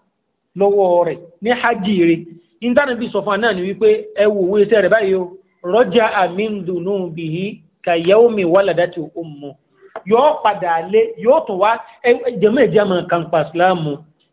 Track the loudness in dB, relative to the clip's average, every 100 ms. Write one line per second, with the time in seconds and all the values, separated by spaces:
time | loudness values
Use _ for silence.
0 | _ _ _ _ _ -2 0 2 2 2
1 | 0 -4 -14 _ -4 0 0 -2 -2 2
2 | 2 0 -6 -20 _ _ -2 0 0 -2
3 | -6 -4 -2 0 0 -2 -6 0 2 2
4 | -2 -2 0 0 0 0 2 2 2 2
5 | 2 -2 -4 -12 _ _ 0 2 2 2
6 | 2 0 -2 -2 -4 -6 -6 -6 -4 -4
7 | -6 -8 -8 -6 -8 -10 _ _ -2 0
8 | 2 4 4 2 2 2 2 0 -2 -6
9 | -12 -12 -14 -14 -18 -18 _ _ _ -14
10 | 0 2 2 2 -2 -2 -2 -4 0 0
11 | 0 0 2 2 0 0 0 0 -6 -4
12 | 0 0 -2 0 2 4 2 2 2 0
13 | -2 -4 0 -2 -2 0 0 0 -4 -8
14 | -12 _ _